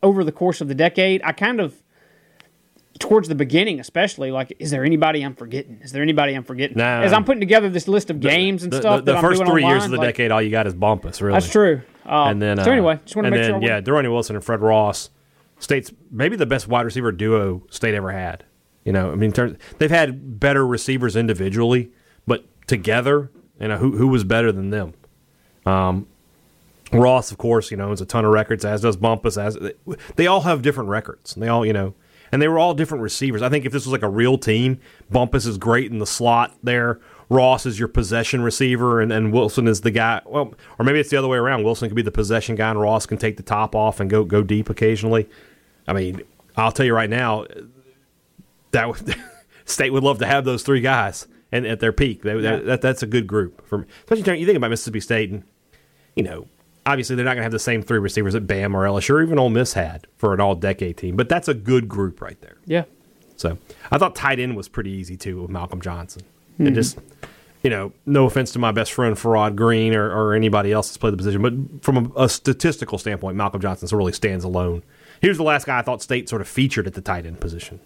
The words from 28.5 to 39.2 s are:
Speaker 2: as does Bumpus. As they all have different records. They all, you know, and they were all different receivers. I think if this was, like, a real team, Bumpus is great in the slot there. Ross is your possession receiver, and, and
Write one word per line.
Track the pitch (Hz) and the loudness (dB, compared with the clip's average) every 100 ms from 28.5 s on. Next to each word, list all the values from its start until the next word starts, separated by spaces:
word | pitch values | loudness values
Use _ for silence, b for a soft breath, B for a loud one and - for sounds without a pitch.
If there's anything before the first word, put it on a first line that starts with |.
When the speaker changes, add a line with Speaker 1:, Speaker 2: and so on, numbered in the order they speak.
| 110 | -2
Speaker 2:
as | 104 107 | -2 0
does | 113 98 | 0 0
Bumpus. | 113 113 117 104 | 0 0 -2 -2
As | 104 107 98 - - 156 B - | -4 -4 -8 -12 -12 -14 B 0
they | 175 | 2
all | 190 | 4
have | 165 160 | 2 0
different | 131 143 107 | 0 -2 -2
records. | 104 - - - - | -4 -4 -14 -16 -8
They | 113 | 0
all, | 117 | 0
you | 110 | 2
know, | 104 95 - b b b | 0 -2 -6 b b b
and | 135 | 0
they | 151 | 2
were | 165 | 4
all | 175 | 2
different | 151 156 151 | 2 -2 -4
receivers. | 110 - 135 110 | -6 -4 -4 -2
I | 123 | 0
think | 147 | 0
if | 131 | -2
this | 135 131 | -6 -4
was, | |
like, | 131 | -4
a | 107 | -2
real | 101 120 131 | 2 2 2
team, | - 110 127 131 b b b | 2 0 2 -2 b b b
Bumpus | 127 123 139 113 | 0 2 0 -2
is | 101 | -4
great | 110 117 123 | 0 0 0
in | 113 | -6
the | 107 | -6
slot | - 120 117 120 - | -2 2 2 2 -2
there. | 123 123 120 113 b b b | -2 0 0 -2 b b b
Ross | 127 127 127 131 | 4 6 4 0
is | 104 | -4
your | 117 | -2
possession | - 104 113 113 131 | 0 0 0 0 0
receiver, | 117 - 131 123 123 117 | 0 0 2 2 2 4
and, | 110 | 2
and | 110 | 2